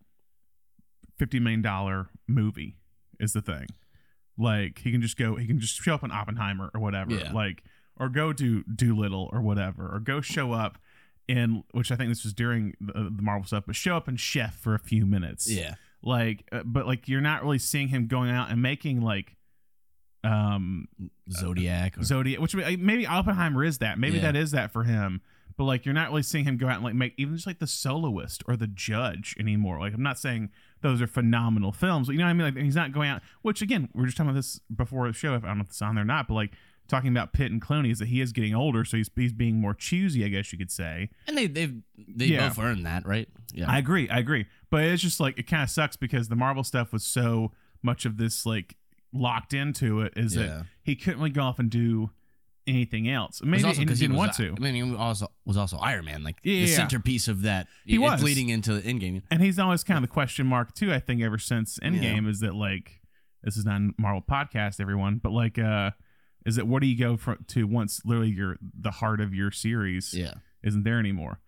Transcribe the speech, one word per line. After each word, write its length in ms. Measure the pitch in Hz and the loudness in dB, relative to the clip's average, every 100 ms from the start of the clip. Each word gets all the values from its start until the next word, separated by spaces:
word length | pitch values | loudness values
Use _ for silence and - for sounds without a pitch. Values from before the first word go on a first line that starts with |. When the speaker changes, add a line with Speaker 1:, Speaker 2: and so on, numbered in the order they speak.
| _ _ _ _ _ _ _ _ _ _ - - | _ _ _ _ _ _ _ _ _ _ -12 -4
Speaker 1:
fifty 220 | 135 127 | 0 2
million 220 | 117 113 | 2 2
dollar 460 | 107 95 98 95 92 - - | 2 0 0 -2 -6 -8 0
movie 500 | 117 107 - - - _ _ _ - | 2 2 -2 -10 -14 _ _ _ -4
is 140 | 107 | -2
the 80 | 107 | -2
thing. 260 | - 73 - - _ - _ _ _ - | -4 -6 -8 -16 _ -20 _ _ _ -2
Like, 420 | 113 107 98 - | 0 0 -2 -4
he 120 | 123 | -2
can 100 | 120 | 0
just 160 | 117 - | 0 -2
go, 180 | 113 117 | -2 -2
he 120 | 117 | 0
can 120 | 123 | 0
just 160 | 113 - | -2 -4
show 140 | 175 151 | -2 -2
up 80 | |
in 80 | 127 | -4
Oppenheimer 580 | 101 104 113 101 98 95 | -6 -4 -4 -2 -4 -6
or 60 | 110 | -4
whatever, 320 | 107 98 95 | -2 -2 -2
Speaker 2:
Yeah. 200 | 104 78 | -4 -4
Speaker 1:
like, 300 | 110 101 92 - - _ - | -2 -4 -6 -14 -20 _ -6
or 100 | 127 | -2
go 220 | 139 156 | 0 0
do 320 | 139 123 110 | 0 0 0
Doolittle 640 | - 110 120 107 101 95 - | -2 0 2 4 0 -2 -4
or 80 | 117 | 0
whatever, 480 | 107 101 95 87 90 | 2 0 -2 -6 -8
or 60 | 104 | -6
go 220 | 110 143 | -4 -4
show 300 | - 156 127 | -4 -4 -2
up 240 | 113 107 - _ - - _ - | -2 -4 -6 _ -20 -20 _ -2
in, 360 | 123 117 113 - | 0 2 0 -2
which 200 | 120 - | -4 -2
I 40 | 120 | -2
think 140 | 120 | -2
this 140 | 113 | -2
was 100 | 107 | -4
during 400 | 98 120 117 104 - | -2 -2 0 -2 -6
the, 300 | 101 104 98 104 | -8 -6 -4 -2
the 60 | |
Marvel 220 | 107 101 98 | -2 -2 -2
stuff, 180 | 104 - | -4 -4
but 100 | 107 | -4
show 220 | 180 170 | -2 -2
up 100 | - | -2
in 80 | 120 | -4
Chef 400 | - 143 107 - | -2 -2 -2 -4
for 200 | 113 107 | 0 0
a 40 | |
few 260 | - 110 98 | 2 2 4
minutes. 420 | 101 80 - 110 | 2 0 -4 -4
Speaker 2:
Yeah. 240 | 101 80 90 - _ | -2 -4 -10 -16 _
Speaker 1:
Like, 440 | 120 120 113 104 - | -2 0 0 -4 -8
uh, 100 | 104 | -8
but, 220 | 113 120 - | -2 -2 0
like, 220 | 127 - | -2 -2
you're 120 | 135 | 0
not 220 | 151 156 | 0 0
really 140 | 147 135 | 0 0
seeing 300 | - 147 135 | 0 0 0
him 180 | 131 113 | 0 0
going 240 | 127 123 | 0 2
out 220 | 123 - | 0 0
and 100 | 117 | 0
making, 400 | 131 147 156 127 | 0 0 -2 0
like, 340 | 113 98 - - _ _ _ _ _ _ _ _ | 0 -2 -6 -16 _ _ _ _ _ _ _ _
um, 640 | 107 107 104 101 92 90 - - 90 - - | 0 2 2 0 -2 -4 -8 -14 -16 -14 -10
Speaker 2:
Zodiac 680 | 90 90 90 87 87 92 - | -6 -2 0 0 0 -2 -2
or 60 | |
Speaker 1:
Zodiac, 360 | 110 135 131 131 | 0 2 0 0
which, 160 | 160 196 | -2 -2
uh, 160 | 156 180 | -2 0
maybe 260 | 196 233 180 | 2 2 2
Oppenheimer 560 | 180 190 185 165 135 | 0 2 2 2 2
is 160 | 160 135 | 0 0
that. 180 | 110 104 | -2 0
Maybe 180 | 135 - | 0 2
Speaker 2:
Yeah. 60 | |
Speaker 1:
that 120 | 156 143 | 2 2
is 160 | 156 | 0
that 200 | 143 104 | 0 -2
for 120 | 113 | 0
him. 380 | 117 107 98 92 - _ - - | 2 2 0 -4 -8 _ -12 -2
But, 60 | |
like, 220 | 135 131 139 | 0 0 0
you're 100 | 151 | 0
not 140 | 156 | 0
really 120 | 151 | -2
seeing 220 | 127 156 143 | 0 0 0
him 120 | 123 | 0
go 100 | 131 | 0
out 80 | 98 | 0
and, 80 | |
like, 100 | 120 | -2
make 220 | 120 123 - | 0 -2 -2
even 160 | 139 165 | -6 -6
just, 120 | 190 | -8
like, 100 | 170 | -6
The 60 | 151 | -6
Soloist 760 | - 135 147 156 95 80 - - | -4 -4 -2 -2 -4 -6 -8 -2
or 80 | 120 | -2
The 120 | 107 | -2
Judge 680 | 95 - 110 123 92 - - | -4 -2 -2 -2 -4 -8 -4
anymore. 400 | 107 104 98 78 | 0 2 2 -2
Like, 140 | 101 107 | -4 -2
I'm 80 | |
not 160 | 139 123 | -2 -2
saying 320 | 135 117 104 - - _ | -4 -4 -6 -10 -20 _
those 200 | 143 120 | 0 2
are 60 | 117 | 0
phenomenal 640 | 131 117 117 117 107 98 | 2 4 4 4 4 2
films, 360 | - 185 160 127 | 2 2 2 2
but 60 | |
you 60 | 151 | 2
know 60 | 175 | 4
what 40 | |
I 40 | |
mean? 220 | 170 170 131 | 4 2 0
Like, 80 | |
he's 120 | 143 156 | 2 2
not 160 | 143 | 0
going 180 | 147 147 | 0 -2
out, 140 | 131 - - | -2 -10 -4
which, 220 | 214 208 | -2 0
again, 260 | 208 226 127 | 0 0 0
we 80 | - | 0
were 40 | 127 | 0
just 120 | - | 2
talking 120 | 151 | 2
about 60 | 135 | 0
this 220 | 127 - - 110 | -2 -8 -6 -4
before 320 | 120 131 123 | -2 -2 -2
the 60 | |
show, 200 | 107 156 | -2 -2
if, 100 | 123 | -2
I 40 | 95 | -2
don't 100 | 104 | -4
know 60 | |
if 60 | 98 | -4
it's 120 | - | -4
on 140 | 104 110 | -2 0
there 80 | |
or 20 | 104 | 0
not, 220 | 156 - | 0 0
but, 80 | 110 | -2
like, 180 | 104 - - _ - | -2 -6 -20 _ -2
talking 220 | 131 127 | 0 2
about 240 | 123 - | 2 2
Pitt 180 | - 135 | 0 0
and 80 | 110 | 0
Clooney 300 | - 147 123 | 0 2 2
is 80 | 107 | 0
that 80 | 110 | 0
he 140 | 127 | 0
is 100 | 127 | 0
getting 220 | 117 107 | 0 0
older, 320 | 110 147 113 113 | 2 2 2 0
so 120 | 110 | 0
he's, 120 | 107 - | -2 0
he's 180 | 123 | 0
being 260 | 113 117 110 | 0 2 2
more 140 | 104 | 0
choosy, 500 | 107 - 175 196 131 | -2 -2 0 2 2
I 40 | 104 | 0
guess 220 | 98 101 | -2 -4
you 60 | 87 | -8
could 120 | 87 | -8
say. 380 | - 82 82 104 - - | -6 -6 -6 -8 -8 -4
Speaker 2:
And 80 | 294 | -2
they, 100 | 202 | 0
they've, 340 | 147 156 117 - - 104 | 0 -4 -4 -14 -20 -10
they 200 | 113 135 | 2 4
Speaker 1:
Yeah. 220 | 143 135 | 4 2
Speaker 2:
both 100 | 113 | 2
earned 260 | 117 104 82 | 0 0 -2
that, 200 | 87 92 | -2 0
right? 220 | 107 - - - | -2 -2 -12 -12
Yeah. 180 | - 87 | -4 2
Speaker 1:
I 100 | 135 | 2
agree, 280 | 131 180 123 | 4 2 2
I 100 | 123 | 0
agree. 260 | 123 135 98 - - | 2 0 -2 -10 0
But 140 | 156 | 2
it's 180 | 160 175 | 4 2
just, 180 | 175 - | 2 2
like, 200 | 139 127 | 0 -2
it 80 | - | -2
kinda 200 | 160 131 | 0 0
sucks 280 | - 147 - | 0 -2 -2
because 300 | 131 131 110 | -2 0 0
the 60 | 117 | 2
Marvel 280 | 131 135 | 2 0
stuff 300 | 127 127 117 | 0 0 0
was 100 | 110 | -2
so 480 | - 123 117 113 110 - _ - | -2 2 2 2 0 -4 _ -4
much 240 | 117 120 120 | -2 0 -2
of 120 | 110 | 0
this, 280 | 113 - 117 | -2 0 -2
like, 320 | 110 - - _ _ _ | -2 -4 -14 _ _ _
locked 420 | 135 123 117 - 139 | -2 -2 -2 -2 -2
into 460 | 143 - 120 107 | -2 0 0 0
it, 120 | 107 - | -2 -2
is 200 | 113 85 | 0 0
Speaker 2:
Yeah. 100 | 80 | -2
Speaker 1:
that 200 | 80 82 - | -6 -12 -8
he 120 | - 139 | -4 -2
couldn't 240 | 185 147 | -2 -2
really 120 | 156 | -2
go 100 | 139 | 0
off 160 | 131 123 | 0 0
and 100 | 117 | 0
do 400 | 117 117 113 110 - _ _ _ _ - | 2 2 2 -2 -6 _ _ _ _ 0
anything 420 | 127 120 110 117 | 0 0 -2 -2
else. 300 | 131 98 - | -2 -4 -4
Speaker 2:
It 60 | 147 | 2
was 40 | |
Speaker 1:
Maybe 120 | 180 | 4
Speaker 2:
also 160 | 160 143 | 4 4
Speaker 1:
he 40 | 123 | 2
Speaker 2:
'cause 140 | 120 | 2
he 80 | 139 | 2
Speaker 1:
didn't 100 | 139 | 4
Speaker 2:
was, 100 | 202 | 2
Speaker 1:
want 60 | - | 0
to. 180 | 95 104 139 | -2 -2 -2
Speaker 2:
I 60 | |
mean, 40 | 123 123 | 0 -2
he 60 | 113 | -2
also, 360 | 117 101 101 - - | -2 -2 -6 -6 0
was 100 | 101 | 0
also 200 | 95 78 | 0 -2
Iron 280 | 139 107 78 | -2 -2 -4
Man, 180 | 76 | -8
like, 140 | 76 - | -8 -4
Speaker 1:
Yeah, 100 | 190 | 0
Speaker 2:
the 60 | 190 | 4
Speaker 1:
yeah, 60 | 175 | 4
yeah. 80 | 147 | 4
Speaker 2:
centerpiece 520 | 110 123 120 123 113 | 4 2 2 0 0
of 120 | 98 | 0
that. 240 | 104 95 - - - | 2 0 -2 -10 2
Speaker 1:
He 100 | 113 | 4
Speaker 2:
It's 60 | |
Speaker 1:
was. 220 | 294 135 | 6 4
Speaker 2:
leading 240 | 147 135 123 | 2 2 2
into 300 | 113 107 104 | 0 0 0
Endgame. 420 | 104 123 92 95 - | -2 -2 -2 -4 0
Speaker 1:
And 100 | 165 | 4
he's 160 | 196 185 | 4 4
always 240 | 185 170 - | 4 2 2
kind 120 | 160 | 2
of 40 | |
the 100 | 123 | 2
question 340 | - 127 - 131 | 0 -2 0 2
mark, 260 | 123 117 | 2 0
too, 200 | - 202 | -2 0
I 60 | 131 | 0
think, 220 | - 120 | 0 0
ever 160 | 113 107 | 0 0
since 420 | - 120 107 - | 0 0 -2 -4
Endgame 440 | 147 175 113 110 | -2 0 2 2
Speaker 2:
Yeah. 60 | 107 | 0
Speaker 1:
is 100 | 101 | 0
that, 140 | 110 104 | -2 -2
like, 460 | 101 95 - - - _ _ _ | -2 -4 -8 -20 -20 _ _ _
this 120 | 107 110 | -4 -2
is 80 | 104 | 0
not 140 | 101 | 2
a 80 | 104 - | 0 0
Marvel 240 | 104 98 | 0 -2
podcast, 580 | - 139 143 110 104 98 | -2 -2 -2 -2 -4 -4
everyone, 360 | 98 101 98 107 | -2 0 2 0
but, 140 | 104 | 0
like, 260 | 113 113 113 | 2 2 2
uh, 320 | 110 107 98 - - _ _ _ 113 | 2 2 0 -4 -12 _ _ _ -2
is 100 | 110 | 0
that 100 | 107 | 2
where 120 | 135 | 4
do 80 | 135 | 4
you 100 | 120 | 4
go 180 | 120 113 | 2 0
fro-, 180 | - - - | -2 -4 -2
to 200 | 123 104 | 0 2
once 340 | 117 101 - 113 | 2 0 -2 0
literally 260 | 117 110 | 2 2
your, 260 | 98 95 - | 2 -2 -4
the 300 | 95 - 101 | -10 -8 -6
heart 280 | - 110 107 | -2 0 0
of 120 | 101 | 0
your 180 | 95 101 | 0 -2
series 640 | - 110 117 98 92 - | -2 0 0 0 -2 -4
Speaker 2:
Yeah. 220 | 90 82 - - _ | -4 -6 -8 -18 _
Speaker 1:
isn't 200 | 107 104 | 0 2
there 160 | 104 117 | 4 2
anymore? 400 | 101 95 76 - | 2 -2 -4 -10